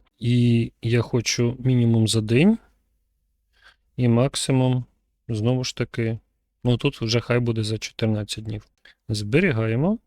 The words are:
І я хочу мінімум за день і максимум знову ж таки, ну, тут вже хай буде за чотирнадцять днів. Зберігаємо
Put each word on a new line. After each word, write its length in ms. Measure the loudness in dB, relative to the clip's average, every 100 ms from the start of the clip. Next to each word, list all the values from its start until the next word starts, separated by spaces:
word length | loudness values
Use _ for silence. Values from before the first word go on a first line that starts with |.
| -14 -6
І 520 | 0 2 4 2 0 -4
я 200 | -2 0
хочу 540 | 0 -2 -2 -2 -2 -2
мінімум 480 | 0 2 4 4 2
за 140 | 0
день 360 | 2 4 4 2 _ _ _ _ _ _ _ _ _ _ _ _ _ -2
і 100 | 2
максимум 800 | 2 2 -2 -2 0 2 0 -4 _ _ _ -8 -4
знову 280 | -2 -2
ж 120 | -4 -6
таки, 440 | -8 -4 -4 -4 _ _ _ _
ну, 140 | -2 0
тут 240 | -2 -4
вже 180 | -2 -2
хай 200 | 0 -2
буде 240 | 0 -2
за 140 | -4 -6
чотирнадцять 680 | -8 -4 -2 -2 -4 -10
днів. 240 | -10 -10 -12 _ -20 _ -8
Зберігаємо 880 | -6 -2 0 2 0 0 0 0 -2